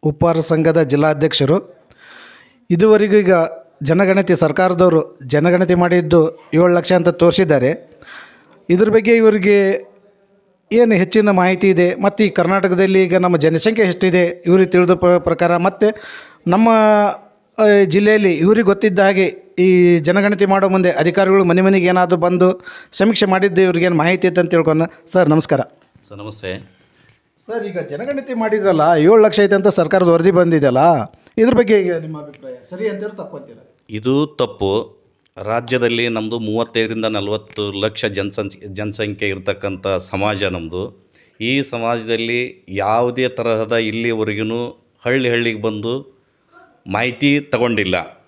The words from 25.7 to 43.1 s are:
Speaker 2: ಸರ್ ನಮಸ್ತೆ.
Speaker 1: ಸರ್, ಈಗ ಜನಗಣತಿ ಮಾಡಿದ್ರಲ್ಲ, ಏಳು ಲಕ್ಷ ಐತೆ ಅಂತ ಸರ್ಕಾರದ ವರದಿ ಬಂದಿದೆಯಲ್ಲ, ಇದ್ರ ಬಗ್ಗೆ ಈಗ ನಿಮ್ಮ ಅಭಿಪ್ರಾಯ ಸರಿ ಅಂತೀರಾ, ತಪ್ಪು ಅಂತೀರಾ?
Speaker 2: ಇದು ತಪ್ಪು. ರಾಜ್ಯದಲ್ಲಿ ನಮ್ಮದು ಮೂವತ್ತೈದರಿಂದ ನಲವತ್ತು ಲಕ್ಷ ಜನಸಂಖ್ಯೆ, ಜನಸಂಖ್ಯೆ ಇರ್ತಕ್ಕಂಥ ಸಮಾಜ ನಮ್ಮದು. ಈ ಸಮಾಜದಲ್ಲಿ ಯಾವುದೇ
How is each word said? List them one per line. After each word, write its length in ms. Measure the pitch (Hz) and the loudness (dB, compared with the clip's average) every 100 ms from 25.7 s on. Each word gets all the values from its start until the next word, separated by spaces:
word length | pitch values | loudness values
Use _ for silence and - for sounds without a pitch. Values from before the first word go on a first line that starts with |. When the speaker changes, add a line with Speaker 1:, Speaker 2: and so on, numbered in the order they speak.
| _ _ _ _ | _ _ _ _
Speaker 2:
ಸರ್ 100 | 101 | -18
ನಮಸ್ತೆ. 600 | 104 104 95 95 - _ _ _ _ _ _ _ - | -18 -12 -10 -12 -14 _ _ _ _ _ _ _ -12
Speaker 1:
ಸರ್, 200 | 233 208 | -10 -8
ಈಗ 120 | 175 | -10
ಜನಗಣತಿ 560 | 147 143 247 277 269 | -10 -10 -8 -10 -8
ಮಾಡಿದ್ರಲ್ಲ, 460 | 247 220 214 196 170 151 170 | -6 -2 -2 0 2 2 4
ಏಳು 200 | 156 226 | 4 6
ಲಕ್ಷ 240 | 214 - | 4 2
ಐತೆ 140 | 202 | 2
ಅಂತ 140 | 196 196 | 2 2
ಸರ್ಕಾರದ 400 | 185 160 190 180 | 0 0 2 2
ವರದಿ 220 | 170 170 | 2 4
ಬಂದಿದೆಯಲ್ಲ, 480 | 180 175 160 143 123 160 156 104 _ _ - | 2 2 2 0 2 2 2 -2 _ _ -2
ಇದ್ರ 160 | 226 | 0
ಬಗ್ಗೆ 260 | 247 220 214 | 2 2 2
ಈಗ 140 | 180 170 | 0 -6
ನಿಮ್ಮ 220 | 156 156 | -8 -14
ಅಭಿಪ್ರಾಯ 340 | 147 - 135 127 - | -16 -20 -20 -20 -18
ಸರಿ 180 | 185 220 | -10 -8
ಅಂತೀರಾ, 200 | 190 208 | -8 -12
ತಪ್ಪು 280 | - 156 143 | -12 -16 -16
ಅಂತೀರಾ? 400 | - 113 _ _ _ | -20 -20 _ _ _
Speaker 2:
ಇದು 360 | 107 117 139 147 | -8 -2 -2 -2
ತಪ್ಪು. 460 | - 123 - 98 101 113 _ _ _ _ - | -4 -8 -4 -4 -4 -6 _ _ _ _ -16
ರಾಜ್ಯದಲ್ಲಿ 640 | 101 113 120 127 117 117 120 | -8 -8 -4 -2 -2 -2 -4
ನಮ್ಮದು 300 | 113 110 117 | -4 -6 -8
ಮೂವತ್ತೈದರಿಂದ 640 | 110 107 113 117 113 113 | -6 -4 -4 -4 -4 -4
ನಲವತ್ತು 760 | 110 110 101 107 104 - 104 98 | -6 -6 -6 -8 -10 -10 -8 -4
ಲಕ್ಷ 240 | 107 110 | -6 -4
ಜನಸಂಖ್ಯೆ, 640 | 113 98 101 101 98 - 104 | -8 -6 -8 -8 -10 -12 -18
ಜನಸಂಖ್ಯೆ 600 | 95 107 101 107 98 104 | -12 -10 -8 -8 -6 -8
ಇರ್ತಕ್ಕಂಥ 580 | 95 95 95 101 95 98 | -6 -8 -8 -8 -8 -6
ಸಮಾಜ 580 | 92 87 98 101 104 | -6 -6 -6 -4 -4
ನಮ್ಮದು. 680 | 98 90 80 90 107 - _ _ _ _ | -6 -8 -10 -10 -12 -14 _ _ _ _
ಈ 220 | 113 135 | -4 -4
ಸಮಾಜದಲ್ಲಿ 1040 | 135 120 113 117 113 113 117 120 123 - _ | -4 -6 -6 -6 -4 -6 -4 -6 -6 -12 _
ಯಾವುದೇ 600 | 98 98 113 123 | -6 -4 -2 -2